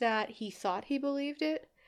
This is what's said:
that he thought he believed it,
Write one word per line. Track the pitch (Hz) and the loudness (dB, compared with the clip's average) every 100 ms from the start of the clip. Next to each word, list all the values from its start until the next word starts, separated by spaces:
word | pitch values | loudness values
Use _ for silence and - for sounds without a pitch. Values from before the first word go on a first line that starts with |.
that | 233 220 214 | 2 2 0
he | - 214 | -4 -8
thought | - 202 185 - | -4 -2 -2 0
he | 277 | 0
believed | 285 277 285 285 | 2 0 0 0
it, | 311 311 - _ | 0 0 -6 _